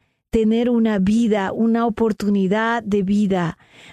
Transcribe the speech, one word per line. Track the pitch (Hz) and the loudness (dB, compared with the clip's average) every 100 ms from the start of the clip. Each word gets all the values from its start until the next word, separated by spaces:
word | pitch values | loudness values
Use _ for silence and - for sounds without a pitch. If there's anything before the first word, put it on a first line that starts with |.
| _ _ _ | _ _ _
tener | 226 214 226 240 | 0 2 2 2
una | 233 226 208 | 2 0 0
vida, | 190 220 233 208 190 | 0 2 2 0 -2
una | - 226 226 | -2 0 0
oportunidad | 233 220 226 214 202 202 190 214 226 233 | 0 -2 -2 -2 -2 0 0 0 -2 -4
de | 220 202 | -2 -2
vida, | 190 208 208 185 165 - _ - - | 0 0 0 0 -2 -6 _ -20 -18